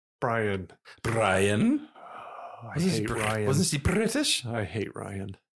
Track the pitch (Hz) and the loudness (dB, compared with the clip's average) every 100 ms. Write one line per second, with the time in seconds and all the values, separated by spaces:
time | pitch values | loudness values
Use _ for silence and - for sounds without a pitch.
0 | _ - 127 113 107 98 85 - - - | _ -4 -2 0 0 -2 -6 -16 -20 -8
1 | 113 113 101 95 101 104 233 294 - - | -2 2 4 4 4 4 4 2 -4 -20
2 | - - - - - - 113 143 185 113 | -18 -16 -16 -14 -16 -14 -8 -2 0 0
3 | 107 117 107 110 104 139 170 143 - 196 | 0 -2 0 0 2 4 2 2 2 2
4 | 220 285 294 - 120 117 98 113 - - | 2 0 0 0 -2 -4 -2 -4 -4 -6
5 | - 98 98 95 _ | -8 -8 -8 -12 _